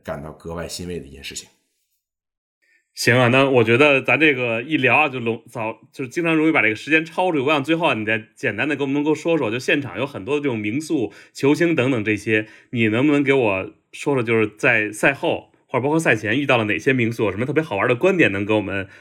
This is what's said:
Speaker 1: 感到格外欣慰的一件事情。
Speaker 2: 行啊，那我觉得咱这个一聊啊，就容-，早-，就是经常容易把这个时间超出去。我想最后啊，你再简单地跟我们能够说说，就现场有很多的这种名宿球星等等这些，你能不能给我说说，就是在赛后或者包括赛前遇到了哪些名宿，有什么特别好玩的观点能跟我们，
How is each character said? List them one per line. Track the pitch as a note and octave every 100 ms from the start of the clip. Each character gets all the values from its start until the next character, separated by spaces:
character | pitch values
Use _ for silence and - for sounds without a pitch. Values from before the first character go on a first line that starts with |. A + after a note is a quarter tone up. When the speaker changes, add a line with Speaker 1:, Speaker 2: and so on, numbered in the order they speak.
Speaker 1:
感 | - D2+
到 | D2+
格 | D2+ E2+
外 | E2+ D#2+
欣 | - F2
慰 | F2
的 | C#2
一 |
件 | C#2
事 | -
情。 | - - _ _ _ _ _ _ _ _ _ _ _ _ _ _
Speaker 2:
行 | - - B2
啊， | A#2+
那 | C3 C#3
我 | B2+
觉 | A2 A#2
得 | D3 C3+
咱 | B2 C3
这 | D#3
个 | B2+ B2 A2+
一 | C3+ D3
聊 | B2+ B2+
啊， | D3+
就 | B2+
容-， | A#2 A2+ -
早-， | B2+ A2 - -
就 | -
是 | B2+
经 | E3+
常 | E3+
容 | D#3+ D#3+
易 |
把 | D3
这 | G#2+
个 |
时 | G#2+ C3+
间 | D#3
超 | E3 - F#3
出 | D#3
去。 |
我 | B2+
想 | D3+
最 | C3+ E3
后 | E3
啊， |
你 | A2
再 | G#2+ A2 A2
简 | - B2+ G2+
单 | C#3
地 |
跟 | C#3
我 | C#3
们 |
能 | C#3+
够 | D3
说 | D3+ E3+ E3
说， | A#2
就 | C#3+
现 | E3 D#3
场 | A2+ F2+
有 |
很 | C#3 A2+
多 | G2
的 | D3
这 | C#3+
种 | A2+
名 | G#2 C3
宿 | D#3 D#3 G#2 - -
球 | - C#3
星 | D3 E3+
等 | D#3+ B2
等 | B2
这 | G#2 G#2
些， | A2+ G#2+ G#2+ - _
你 | A#2+ A2
能 | A2 D3
不 |
能 | C#3+
给 | C3+
我 | C#3 A2 F#2+ - - _
说 | - -
说， | C3+
就 | A2+
是 | A2+ G#2+ -
在 | C#3 A2+ G#2+
赛 | G#2+ D#3
后 | C#3 E3 G2+ - _ _
或 | B2
者 |
包 | C3+
括 | D#3+
赛 | D#3+ A#2
前 | G#2+ B2+
遇 |
到 | C#3 B2
了 |
哪 | G#2+ G2+
些 | -
名 | C3 A2+
宿， | A#2
有 | G#2+
什 | F#2+
么 | B2+
特 |
别 | D3
好 | D#3 G2+
玩 | A#2+
的 |
观 | B2 F#3 F#3+
点 | A2+
能 | G2
跟 | G#2 G#2+
我 |
们， | F#2+ G2 F#2+ -